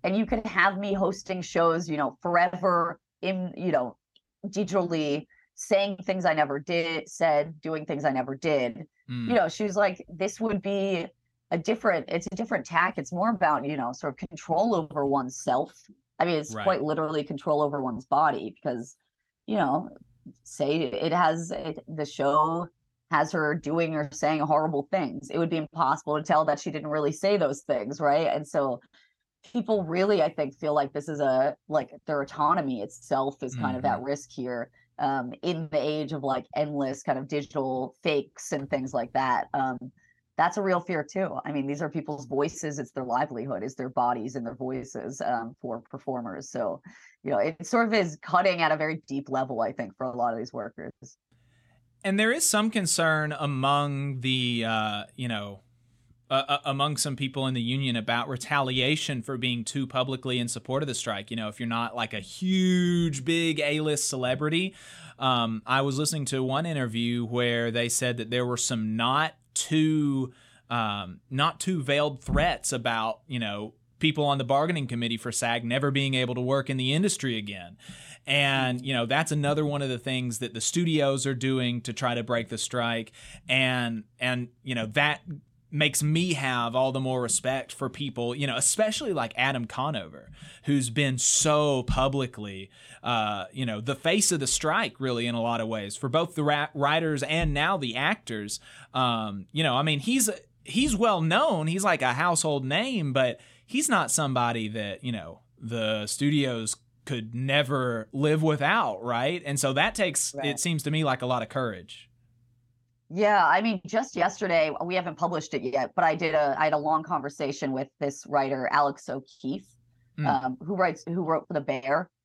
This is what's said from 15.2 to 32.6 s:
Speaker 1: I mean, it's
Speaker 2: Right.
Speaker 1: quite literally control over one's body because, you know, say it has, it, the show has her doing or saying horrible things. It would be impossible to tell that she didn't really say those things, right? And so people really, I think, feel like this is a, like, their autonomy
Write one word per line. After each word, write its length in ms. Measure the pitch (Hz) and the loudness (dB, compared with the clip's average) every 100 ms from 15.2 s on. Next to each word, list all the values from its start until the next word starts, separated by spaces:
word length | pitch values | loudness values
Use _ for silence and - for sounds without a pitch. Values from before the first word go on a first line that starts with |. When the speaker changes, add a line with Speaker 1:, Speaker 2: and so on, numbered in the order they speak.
| 127 - - 127 - - - - _ - | -2 -6 -2 0 -2 -10 -20 -20 _ -2
Speaker 1:
I 60 | |
mean, 120 | 175 | 0
it's 200 | 160 - | 0 -2
Speaker 2:
Right. 80 | 151 | -2
Speaker 1:
quite 200 | 196 175 | 0 2
literally 420 | 151 156 156 156 | 0 0 0 -2
control 360 | 147 139 - 147 | -4 -6 0 2
over 220 | 147 143 | 2 0
one's 220 | 127 117 | -4 -6
body 500 | - 143 156 123 101 | 0 4 4 2 -6
because, 400 | - 151 123 123 _ _ _ _ _ - | -6 -6 -6 -8 _ _ _ _ _ -4
you 100 | 214 | 0
know, 320 | 143 147 - - - _ - - | 2 0 -2 -16 -20 _ -20 -20
say 320 | - - 143 160 | -20 -2 0 2
it 340 | 135 - 160 | 0 -2 0
has, 400 | 175 160 165 170 | 4 2 2 -4
it, 320 | 147 160 151 - | -6 -6 -8 -10
the 160 | 156 | -8
show 640 | 147 - 139 151 156 165 170 _ _ _ _ | -6 0 2 4 4 0 -4 _ _ _ _
has 220 | 156 156 | 0 2
her 200 | 175 151 | 0 0
doing 400 | 160 143 165 165 | 0 0 0 0
or 120 | 156 143 | 0 -4
saying 260 | - 147 156 | -2 0 2
horrible 480 | 151 151 156 143 139 | 2 2 2 0 0
things. 380 | 190 139 - - | -2 -2 -6 -4
It 100 | 165 | -2
would 100 | 165 | 0
be 80 | 160 | 0
impossible 580 | 151 160 135 156 - | -4 0 0 0 0
to 80 | 151 | -2
tell 220 | 151 156 | 2 4
that 160 | 151 147 | 4 0
she 100 | 165 | -4
didn't 180 | 151 151 | -6 -4
really 220 | 151 147 | 0 0
say 240 | 147 196 | 0 0
those 280 | 202 147 143 | 2 2 -2
things, 360 | - - 107 - | -2 -2 -2 0
right? 280 | 151 147 165 | 2 4 2
And 200 | 151 147 | -2 -2
so 320 | 156 135 120 _ _ _ _ _ _ - | 0 0 -2 _ _ _ _ _ _ -6
people 320 | 240 220 214 | -6 0 0
really, 380 | 160 175 202 202 | 2 2 4 4
I 80 | 151 | 2
think, 260 | - 139 135 | 0 -4 -2
feel 160 | 151 | 0
like 200 | 147 139 | 2 0
this 160 | 147 143 | -4 -6
is 100 | 147 | 0
a, 360 | 139 127 139 - - | 4 4 2 0 -2
like, 220 | 151 127 143 | -2 -2 -12
their 160 | - 147 | -4 -4
autonomy 600 | 139 151 147 180 | -4 0 2 4